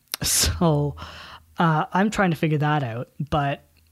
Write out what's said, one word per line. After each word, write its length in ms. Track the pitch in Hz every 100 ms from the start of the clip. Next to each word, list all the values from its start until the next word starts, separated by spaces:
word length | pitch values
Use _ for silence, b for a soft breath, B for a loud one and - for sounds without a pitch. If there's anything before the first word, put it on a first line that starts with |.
<laughs> 180 | _ -
so, 720 | - - - - 170 147 143 B B B B B _ -
uh, 280 | 170 156 -
I'm 180 | 180 214
trying 200 | - 190
to 60 | 156
figure 220 | 160 151
that 260 | 147 151
out. 240 | 127 113 - - 147
But 360 | 156 143 147 _ _ _